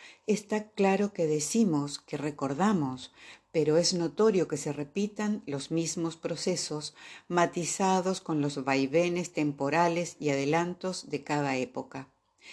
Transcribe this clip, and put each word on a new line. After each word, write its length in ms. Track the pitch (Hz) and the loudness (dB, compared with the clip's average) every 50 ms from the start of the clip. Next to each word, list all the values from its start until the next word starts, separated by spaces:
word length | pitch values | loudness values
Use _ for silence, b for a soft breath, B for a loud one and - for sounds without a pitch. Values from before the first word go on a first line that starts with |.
| B B B B B | B B B B B
está 440 | - 202 208 - - 214 214 214 - | -2 -2 -2 -2 -2 -4 -4 -4 -4
claro 420 | _ - 196 190 196 196 208 202 - | _ 2 4 4 4 4 2 -2 0
que 120 | - 165 | 0 0
decimos 760 | 151 151 151 147 - - 226 226 190 156 143 143 143 143 - | 0 0 0 0 0 2 2 4 4 2 0 0 -4 -6 -12
que 180 | _ - 156 | _ -8 -8
recordamos, 960 | 139 143 151 147 - 139 135 139 143 190 214 208 170 143 131 127 127 - - B B B B B B B _ - | -6 -4 -6 -4 -4 -4 -4 0 0 2 2 2 2 0 -2 -4 -8 -12 -16 B B B B B B B _ -2
pero 240 | 160 147 151 151 | 0 2 4 4
es 160 | 170 170 - 190 | 4 4 2 2
notorio 540 | 175 170 156 - - 214 220 190 185 151 | 0 -2 -2 0 2 4 4 4 4 2
que 100 | - 165 | 0 -2
se 160 | 143 - 151 139 | -4 -4 -4 -4
repitan 720 | 143 147 143 - 196 208 208 - - 214 208 214 - - | -4 -8 -6 -4 -2 -4 -2 -4 -4 -2 -2 -2 -4 -4
los 240 | - 143 135 - - | -6 -6 -6 -4 -2
mismos 480 | 165 165 165 156 - 180 165 165 160 | -2 -2 -2 -2 -2 -4 -4 -4 -4
procesos, 760 | - - 160 165 147 - 196 180 160 - - 151 151 151 - B B B B B B B | -6 -6 -6 -6 -2 -2 -2 -2 -2 -4 -6 -6 -8 -8 -10 B B B B B B B
matizados 920 | - 175 175 170 170 - 180 165 - - - 196 190 190 185 175 185 185 - | -2 2 4 4 4 2 -2 -4 -4 -2 0 2 2 4 2 2 0 -2 -2
con 220 | - - 160 151 | -2 -2 0 0
los 240 | 143 147 147 139 127 | 0 0 -2 -2 0
vaivenes 680 | 139 135 135 135 135 143 165 175 175 175 180 170 - | 2 2 2 2 2 4 2 2 2 0 -2 -4 -4
temporales 880 | - 160 151 147 143 143 139 139 147 165 175 170 165 175 175 - - - | -2 -2 0 0 0 0 0 2 4 4 4 4 2 0 -4 -4 -8 -4
y 120 | 151 147 | -2 0
adelantos 800 | 139 139 139 143 160 170 175 175 180 - - 185 180 - - - | 0 2 2 2 2 2 0 -2 -4 -6 -6 -6 -6 -6 -6 -6
de 140 | 151 135 - | -6 -6 -4
cada 320 | - 151 147 143 139 131 | -2 -2 0 0 0 0
época. 560 | 127 127 120 - 131 120 - - 135 135 - _ _ _ _ _ B B B | -2 -4 -4 -6 -10 -10 -10 -12 -14 -14 -16 _ _ _ _ _ B B B